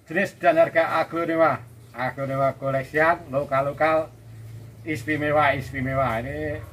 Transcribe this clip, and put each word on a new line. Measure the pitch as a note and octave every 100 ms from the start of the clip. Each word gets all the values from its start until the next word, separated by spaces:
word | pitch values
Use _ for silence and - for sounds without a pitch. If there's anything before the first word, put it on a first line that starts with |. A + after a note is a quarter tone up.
| -
jenis | E3 F#3+ -
dan | F3 D#3+
harga | E3 E3 E3 E3
aglonema. | D#3 E3 E3 E3 D#3+ C3 - - -
Aglonema | A#2 B2+ B2+ C3+ C3+ C3+ C3
koleksian, | C3+ C3+ C3 D3+ D#3+ E3+ -
lokal-lokal, | C3 C#3 C3+ C#3 - D#3 D#3+ D#3 - - - - - - -
istimewa, | D#3+ D3+ - D3+ D3+ D3+ C#3+
istimewa. | C#3 B2+ C#3 C3 C3+ C3 A2+
Ini | B2 D3 D3+ D3+ -